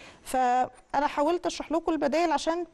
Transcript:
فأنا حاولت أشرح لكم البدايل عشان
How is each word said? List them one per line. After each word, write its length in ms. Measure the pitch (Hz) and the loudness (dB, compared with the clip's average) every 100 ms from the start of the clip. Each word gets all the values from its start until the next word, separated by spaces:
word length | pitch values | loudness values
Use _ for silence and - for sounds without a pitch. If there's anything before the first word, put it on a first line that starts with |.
| - - | -20 -20
فأنا 840 | - 254 254 247 254 - _ 269 285 | -6 0 2 2 0 -4 _ -2 0
حاولت 400 | - 294 349 349 | 2 2 2 -2
أشرح 260 | - 277 | -6 -2
لكم 200 | 320 320 | -2 0
البدايل 400 | 311 285 302 339 | 0 0 2 2
عشان 320 | 285 - 339 339 | 0 0 -2 -4